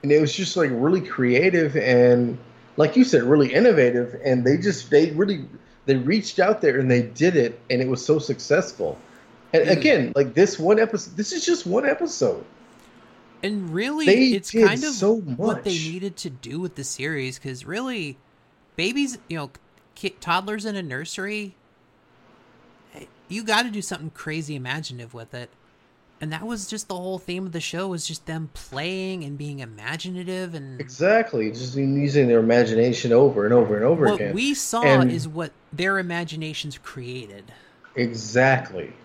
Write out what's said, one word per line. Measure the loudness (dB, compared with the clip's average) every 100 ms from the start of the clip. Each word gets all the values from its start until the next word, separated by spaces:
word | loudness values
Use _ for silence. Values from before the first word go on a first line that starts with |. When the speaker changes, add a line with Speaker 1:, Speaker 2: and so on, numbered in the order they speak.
Speaker 1:
And | 4
it | 4
was | 4
just, | -2 -4 0
like, | 0
really | 2 2 0
creative | -2 -2 2 4 4 2 0 0
and, | 2 6 6 6 2 -4 -14 -20 -12 0
like | 2 4
you |
said, | 6 4
really | 6 4 4
innovative. | 4 4 6 4 2 -2 -4
And | 0 2
they | 4 2
just, | 0 -2 4
they | 4 4
really, | 2 0 -2 -8 -18 _ _ 0
they | 0
reached | 2 0 0 0
out | 2 4
there | 2 2
and | 2
they | 2
did | 2 0 2 2
it, | 0 -4 -4
and | -2
it | 0
was | -4
so | 0 0
successful. | 0 -6 0 0 0 -6 -6 -6 -16 -20 _ -20 0
And | 2 4
Speaker 2:
Dude. | 2
Speaker 1:
again, | 4 2 2 0
like, | 0
this | 4 2 2
one | 2 2
episode, | 2 -2 -8 -8
this | -6
is | -4 -2
just | -2 0
one | -2 0
episode. | -2 -4 -2 -2 -2 -10 -20 -20 -20 _ _ -20 _ _ -8
Speaker 2:
And | -6 -4 -4
really, | -4 -4 0 2
Speaker 1:
They | 4 4
Speaker 2:
it's | 2 -2
Speaker 1:
did | 2 4
Speaker 2:
kind | 2
of | -4
Speaker 1:
so | 0 0 0
Speaker 2:
what | -4 -4 -4 -4
they | -4
Speaker 1:
much. | -4
Speaker 2:
needed | -4 -8 -10 -10
to | -14
do | -12 -12 -10
with | -10 -10
the |
series, | -12 -8 -6 -6 -8 -10
'cause | -14 -14
really, | -10 -8 -8 -8 -10 -14 _ _ _ _ _ -4
babies, | -2 0 -4 -6 _
you | -10
know, | -10 _ _ _ _
ki-, | -10 -10 -8
toddlers | -4 -2 -2 -8
in | -6 -8
a |
nursery, | -8 -10 -10 -10 -8 -8 -10 _ _ _ _ _ _ _ _ _ _ _ _ _ _ -20 -20 _ _
you | -10
gotta | -2 0 0
do | -6
something | -8 -10 -12
crazy | -12 -10 -8 -8 -10
imaginative | -8 -8 -10 -14 -16
with | -18 -16
it. | -16 -16 _ _ _ _ _ _ _
And | -10
that | -8 -8
was | -8 -8
just | -12 -10
the |
whole | -10 -8 -8
theme | -8 -8 -6
of |
the | -8
show, | -8 -6 -6
was | -6 -8
just | -12 -10
them | -10 -10
playing | -14 -12 -8 -6 -6 -6 -8
and | -10 -10
being | -10 -12
imaginative | -14 -12 -10 -10 -8 -10 -8 -8 -8
and | -10 -14 -14
Speaker 1:
Exactly, | -14 -2 2 2 2 -2 -4
just | -4 -6
using | -2 0 0 2 4 6
their | 6
imagination | 6 4 4 4 2 2 4
over | 6 6 4
and | 4
over | 4 4
and | 2
over | 2 4
Speaker 2:
what | 4 2
Speaker 1:
again. | -2
Speaker 2:
we | -2 -2
saw | -2 -4 0
Speaker 1:
And | 4 6 4
Speaker 2:
is | 0 -6
what | -8 -10 _ _
their | -4 -2 -2
imaginations | -2 -6 -6 -8 -10 -8 -10 -12
created. | -16 -14 -12 -12 -14 -18 -20 -20 _ _ _ -4
Speaker 1:
Exactly. | -4 -4 -2 2 4 2 -2 -10 -12 -14